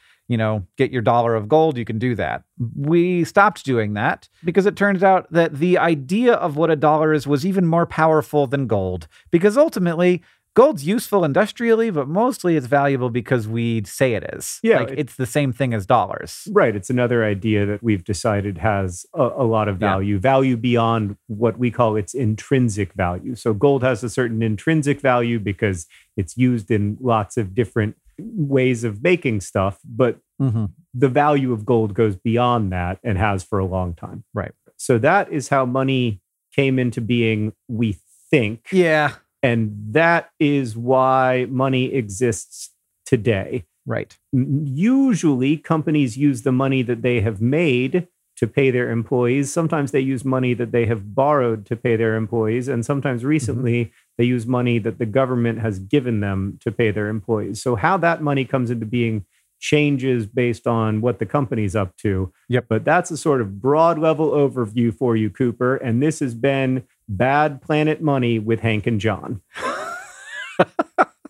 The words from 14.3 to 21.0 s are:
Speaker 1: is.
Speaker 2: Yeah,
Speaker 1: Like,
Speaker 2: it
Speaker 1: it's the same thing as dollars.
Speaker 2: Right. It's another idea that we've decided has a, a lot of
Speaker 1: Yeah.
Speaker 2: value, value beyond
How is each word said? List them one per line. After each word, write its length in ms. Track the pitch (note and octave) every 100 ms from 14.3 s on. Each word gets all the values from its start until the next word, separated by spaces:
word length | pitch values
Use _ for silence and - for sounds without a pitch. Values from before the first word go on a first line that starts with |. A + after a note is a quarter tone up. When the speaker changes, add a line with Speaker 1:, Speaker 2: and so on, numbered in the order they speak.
Speaker 1:
is. 240 | - - -
Speaker 2:
Yeah, 160 | A3+ G3+
Speaker 1:
Like, 100 | -
Speaker 2:
it 80 | C3+
Speaker 1:
it's 160 | C#3
the 100 | -
same 280 | B2+ D3+ C#3
thing 200 | A#2 C3
as 140 | A2+ F#2
dollars. 640 | B2 F#2+ - - - -
Speaker 2:
Right. 240 | G3+ C#3
It's 160 | G#2 -
another 340 | B2 B2 A#2+
idea 400 | G#2+ G2+ A2 G#2 G2+
that 180 | G#2
we've 180 | A#2 G2+
decided 560 | E2+ G2 A#2 G2+ G2+ F2
has 480 | A2 G2+ F#2+ F2 -
a, 80 | E3+ A#2+ -
a 80 |
lot 240 | A#2+ A2 G#2
of 120 | F#2
Speaker 1:
Yeah. 100 | G2+
Speaker 2:
value, 280 | F#2+ G2+ G2+
value 380 | B2+ C3+ C3+ A#2+
beyond 600 | A#2+ A#2 A2+ A2+